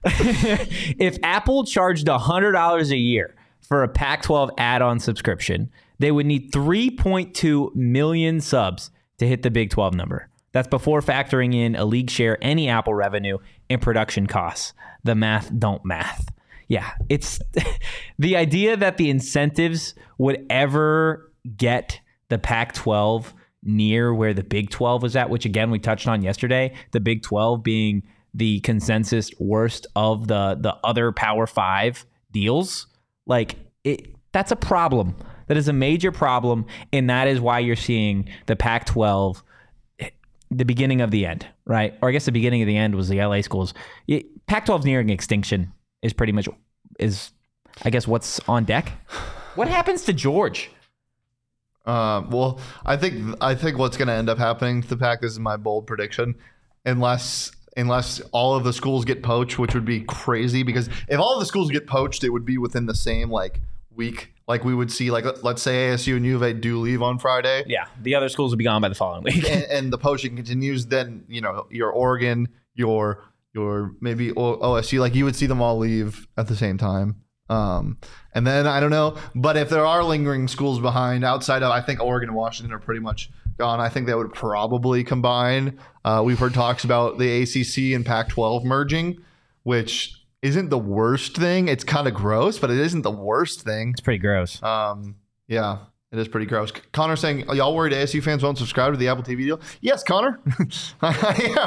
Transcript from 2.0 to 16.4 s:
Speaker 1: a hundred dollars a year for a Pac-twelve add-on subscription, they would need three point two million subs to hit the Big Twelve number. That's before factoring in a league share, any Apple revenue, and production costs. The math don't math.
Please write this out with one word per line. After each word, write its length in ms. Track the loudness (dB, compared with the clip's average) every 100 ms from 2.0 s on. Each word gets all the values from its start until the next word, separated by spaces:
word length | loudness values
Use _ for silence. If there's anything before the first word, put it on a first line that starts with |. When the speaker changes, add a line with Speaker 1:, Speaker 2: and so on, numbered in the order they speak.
| 2
Speaker 1:
a 100 | 2
hundred 320 | 2 2 4
dollars 380 | 4 4 2 2
a 60 | 2
year 380 | 2 0 -2 -10 _ _
for 220 | -2 2
a 40 | 2
Pac-twelve 640 | 0 0 0 0 2 2 0
add-on 400 | 2 2 2 2
subscription, 720 | -2 -2 -2 -2 -2 -2 -4 -10 _ 0
they 120 | 2
would 160 | 4 2
need 240 | 0 0
three 380 | 0 2 2 2
point 420 | 2 0 0 -2
two 380 | 0 2 2 2
million 680 | 0 2 2 2 2 2 0
subs 500 | 0 2 2 -2 -10 _ _ -2
to 100 | 0
hit 140 | 2
the 60 | 2
Big 200 | 2 2
Twelve 240 | 2 0 0
number. 340 | -4 -8 -10 _ _
That's 140 | -2 0
before 340 | 0 2 2
factoring 540 | 2 0 2 2 2 2
in 200 | 2 0
a 100 | 0
league 240 | 0 0
share, 260 | 0 2 2
any 260 | 0 0 2
Apple 240 | 0 0
revenue, 440 | 0 0 0 -2 -4 -8 -14 -4
and 120 | 0
production 460 | 2 2 0 0 0
costs. 460 | 0 -2 -4 -10 -14 -20 -6
The 120 | 0 2
math 340 | 2 0 -2 0
don't 260 | 0 -2 -4
math. 420 | -4 -4 -6 -8 -12